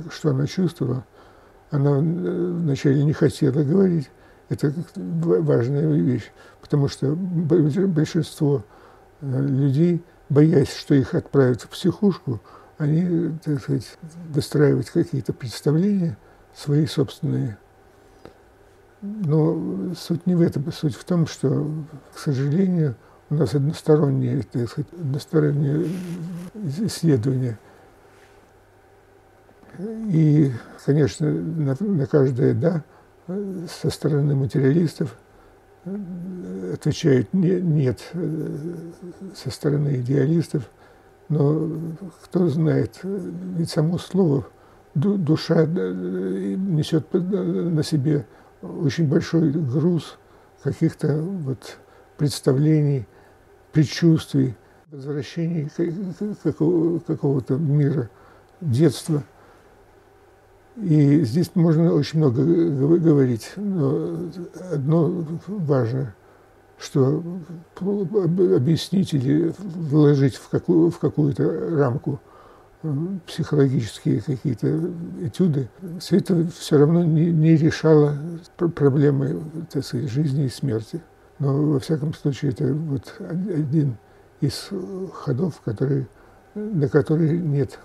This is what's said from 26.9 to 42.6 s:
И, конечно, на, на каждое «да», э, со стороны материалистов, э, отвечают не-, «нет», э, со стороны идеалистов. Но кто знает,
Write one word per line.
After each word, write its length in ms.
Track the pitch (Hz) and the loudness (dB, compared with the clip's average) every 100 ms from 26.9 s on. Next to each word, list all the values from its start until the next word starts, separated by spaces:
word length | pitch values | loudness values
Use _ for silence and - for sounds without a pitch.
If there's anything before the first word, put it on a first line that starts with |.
| - 165 135 135 131 127 107 - - - - - - - - _ _ _ _ _ _ _ _ _ _ _ _ - - | 0 2 2 2 -2 -4 -6 -14 -20 -20 -20 -20 -20 -20 -20 _ _ _ _ _ _ _ _ _ _ _ _ -20 -12
И, 720 | 196 220 220 160 156 147 143 113 - - | -12 -8 -2 2 4 4 4 0 -12 -8
конечно, 440 | - 143 131 - 151 | 0 2 2 0 -2
на, 440 | 156 170 160 143 131 | -2 -4 -4 -2 -2
на 260 | 208 185 135 | -2 -2 2
каждое 480 | 151 135 123 135 | 2 2 2 2
«да», 300 | 117 139 170 147 - _ _ - | 2 0 -2 -6 -16 _ _ -10
э, 400 | 185 202 185 170 | -8 -6 -8 -12
со 220 | - - | -6 -6
стороны 460 | - - 147 143 143 | -2 -2 0 0 0
материалистов, 800 | 117 - 131 156 165 - 147 - _ - - - _ _ 180 | 0 0 2 2 2 -2 -8 -8 _ -20 -20 -20 _ _ -10
э, 840 | 202 185 180 180 180 180 190 180 | -10 -10 -12 -12 -12 -12 -10 -8
отвечают 580 | 165 156 - 165 127 117 | -4 -2 0 2 2 2
не-, 280 | 190 175 180 | 2 2 2
«нет», 500 | 180 151 127 - - | 2 2 2 -2 -6
э, 440 | 165 160 156 - 151 160 170 170 - 180 160 196 | -6 -4 -4 -6 -8 -10 -10 -14 -16 -18 -16 -16
со 160 | - - | -12 -12
стороны 460 | - 156 143 143 135 | -6 -2 0 0 -2
идеалистов. 720 | 120 143 135 165 147 151 113 - - - - _ - | 0 2 2 2 0 -4 -6 -16 -20 -20 -20 _ -2
Но 400 | 151 143 156 160 160 165 160 190 - | 2 2 2 -2 -6 -8 -10 -14 -18
кто 220 | - 180 175 | -4 0 2
знает, 520 | 143 | 2